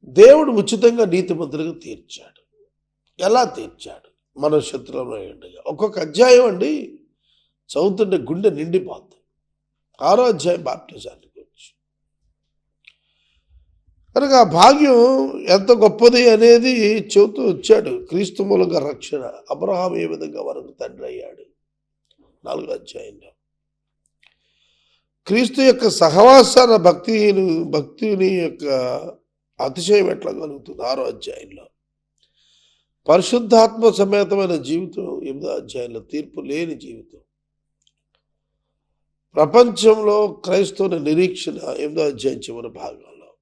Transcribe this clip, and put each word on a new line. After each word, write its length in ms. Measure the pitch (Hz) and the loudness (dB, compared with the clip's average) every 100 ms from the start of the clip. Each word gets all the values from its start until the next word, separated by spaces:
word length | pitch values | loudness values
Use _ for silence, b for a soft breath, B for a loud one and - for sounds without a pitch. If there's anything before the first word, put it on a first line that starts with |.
| - | -2
దేవుడు 460 | 135 226 302 285 | 8 8 8 4
ఉచితంగా 540 | 220 196 214 233 233 208 | -2 -2 0 0 2 -2
నీతిమంతులకు 680 | 170 180 160 156 147 160 165 | -2 -4 -8 -8 -10 -10 -12
తీర్చాడు. 640 | - - _ - _ _ _ _ _ _ _ _ _ - | -18 -20 _ -20 _ _ _ _ _ _ _ _ _ -8
ఎలా 240 | 185 240 | 0 0
తీర్చాడు? 640 | 233 - - _ - - _ _ _ 135 | 0 -6 -18 _ -20 -20 _ _ _ -6
మన 200 | 147 151 | -2 0
శత్రువులో 580 | - 131 113 135 123 110 92 | -2 -12 -12 -12 -12 -14 -16
ఉండగా. 280 | - - - - | -20 -20 -16 -14
ఒక్కొక్క 300 | 151 208 185 | -8 -8 -6
అధ్యాయం 460 | 160 151 254 247 247 | -10 0 4 6 4
అండి 260 | 180 254 302 - - _ _ _ _ _ _ _ | -2 -6 -6 -10 -20 _ _ _ _ _ _ _
చదువుతుంటే 480 | 139 185 190 202 180 | -4 -4 -2 -2 -2
గుండె 320 | 123 165 208 | -4 -2 -2
నిండిపోతుంది. 720 | 147 160 185 - - _ _ _ _ _ _ _ _ _ _ | -4 -4 -6 -6 -18 _ _ _ _ _ _ _ _ _ _
ఆరో 220 | 139 208 | 0 2
అధ్యాయం 400 | 247 180 160 175 | 2 -2 -4 -4
బాప్టిజాన్ని 600 | 139 - - - - _ _ | -6 -12 -16 -20 -20 _ _
గురించి. 420 | _ _ _ - _ _ _ _ _ _ _ _ _ _ _ _ _ _ _ _ _ _ _ _ _ _ _ _ 240 | _ _ _ -20 _ _ _ _ _ _ _ _ _ _ _ _ _ _ _ _ _ _ _ _ _ _ _ _ -4
కనుక 180 | 277 | 2
ఆ 100 | 269 | 4
భాగ్యం 560 | 202 165 214 285 294 240 247 262 269 - - 190 | 4 6 6 6 4 4 4 2 -4 -8 0 0
ఎంత 160 | 196 | 4
గొప్పది 500 | 233 208 208 233 247 247 | 4 4 6 4 6 4
అనేది 440 | 220 233 233 254 247 208 220 - | 6 6 6 4 0 0 -2 0
చెబుతూ 300 | 196 214 226 240 | 2 2 0 -4
వచ్చాడు. 440 | 151 - 214 - 123 - | -4 2 2 2 -10 -8
క్రీస్తు 380 | 170 202 - | -6 -6 -6
మూలంగా 360 | 196 196 180 165 139 | -2 0 0 -2 -6
రక్షణ, 340 | 123 - 147 120 - _ | -12 -12 -10 -10 -16 _
అబ్రహాం 420 | 143 185 180 185 - | -8 -6 -4 -4 -6
ఏ 80 | 160 | -8
విధంగా 360 | 160 156 - | -8 -12 -12
మనకు 280 | 139 139 131 | -12 -14 -18
తండ్రి 340 | _ - 131 127 | _ -16 -14 -16
అయ్యాడు, 380 | 123 - - _ _ _ _ _ _ _ _ _ _ - | -16 -18 -20 _ _ _ _ _ _ _ _ _ _ -12
నాలుగో 280 | 151 - | -12 -10
అధ్యాయంలో. 580 | - - - - _ _ _ _ _ _ _ _ _ _ _ _ _ _ _ _ _ _ _ _ _ - | -14 -14 -20 -20 _ _ _ _ _ _ _ _ _ _ _ _ _ _ _ _ _ _ _ _ _ -4
క్రీస్తు 340 | 214 247 269 | -2 -2 2
యొక్క 280 | 262 247 220 | 2 2 -2
సహవాసాన 840 | - 160 170 233 269 226 - 247 220 | 0 0 6 8 8 8 4 4 4
భక్తిహీను-, 880 | 175 165 - 220 208 196 190 160 | 4 2 -2 0 2 0 -2 -4
భక్తిని 680 | 160 151 135 - 220 196 190 185 | -4 -6 -6 -8 -6 -2 -2 -2
యొక్క 260 | 160 - 143 131 127 127 165 - _ _ _ _ | -6 -8 -6 -4 -4 -8 -12 -20 _ _ _ _
అతిశయం 480 | 131 180 170 208 190 | -10 -8 0 2 2
ఎట్లా 220 | - 156 | -4 -10
కలుగుతుంది, 500 | 143 156 143 - - | -10 -12 -16 -20 -12
ఆరో 200 | 117 135 | -8 -6
అధ్యాయంలో. 640 | 123 110 - - - - _ _ _ _ _ _ _ _ _ _ _ _ _ _ - | -8 -10 -16 -18 -20 -20 _ _ _ _ _ _ _ _ _ _ _ _ _ _ 0
పరిశుద్ధాత్మ 840 | 170 180 240 220 226 220 226 226 | 0 2 -4 2 4 4 2 0
సమేతమైన 640 | 190 196 202 185 196 190 160 | 0 -2 0 -2 -2 -2 -4
జీవితం, 500 | 127 160 180 - 180 147 | -6 -8 -8 -12 -12 -12
ఎనిమిదో 260 | 139 135 156 | -12 -12 -12
అధ్యాయంలో. 520 | 147 123 127 120 113 | -12 -12 -14 -12 -14
తీర్పు 400 | - 147 143 - | -12 -14 -12 -16
లేని 340 | 139 147 170 135 | -10 -10 -10 -12
జీవితం. 460 | - 113 _ _ _ _ _ _ _ _ _ _ _ _ _ _ _ _ _ _ _ _ _ _ _ 151 | -18 -20 _ _ _ _ _ _ _ _ _ _ _ _ _ _ _ _ _ _ _ _ _ _ _ -2
ప్రపంచంలో 840 | 151 233 240 175 220 220 208 208 208 | 2 4 2 2 2 2 0 0 -2
క్రైస్తవుల 680 | - 175 185 190 - 190 160 | -6 -4 -2 -2 -4 -6 -4
నిరీక్షణ, 600 | 147 156 185 180 - 156 156 - | -2 -2 -2 -4 -12 -12 -12 -10
ఎనిమిదో 260 | 151 156 | -8 -4
అధ్యాయం 360 | 151 123 131 123 | -6 -4 -8 -8
చివరి 300 | 127 117 117 | -14 -16 -18
భాగంలో. 380 | 117 - - _ _ _ _ | -16 -18 -18 _ _ _ _